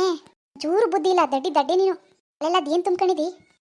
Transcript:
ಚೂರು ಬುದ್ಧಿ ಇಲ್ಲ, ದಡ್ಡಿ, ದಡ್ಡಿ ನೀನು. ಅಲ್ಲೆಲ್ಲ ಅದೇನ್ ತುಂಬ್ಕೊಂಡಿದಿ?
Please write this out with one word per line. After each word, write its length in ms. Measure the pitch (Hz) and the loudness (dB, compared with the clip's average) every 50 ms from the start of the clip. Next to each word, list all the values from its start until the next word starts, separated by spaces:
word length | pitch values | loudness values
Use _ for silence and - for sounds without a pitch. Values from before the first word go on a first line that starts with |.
| 370 381 330 294 - - _ _ _ _ - | 0 0 -2 -4 -8 -16 _ _ _ _ -14
ಚೂರು 320 | 277 - 311 349 415 480 | -8 -4 -2 0 2 2
ಬುದ್ಧಿ 220 | 339 339 294 302 370 | 2 0 0 0 2
ಇಲ್ಲ, 100 | 370 359 311 254 | 2 2 2 0
ದಡ್ಡಿ, 240 | 269 269 269 370 294 | 0 -2 -2 0 0
ದಡ್ಡಿ 200 | 302 277 269 359 | 0 0 2 2
ನೀನು. 200 | 370 381 381 339 - _ _ _ _ _ _ _ - | 2 2 0 -2 -4 _ _ _ _ _ _ _ -6
ಅಲ್ಲೆಲ್ಲ 160 | 294 320 359 | -2 0 0
ಅದೇನ್ 260 | 370 294 285 320 359 349 | 0 0 0 -2 0 0
ತುಂಬ್ಕೊಂಡಿದಿ? 440 | 403 359 359 392 370 370 302 302 359 359 - _ _ _ _ _ | 0 0 0 0 0 0 0 -2 -4 -6 -12 _ _ _ _ _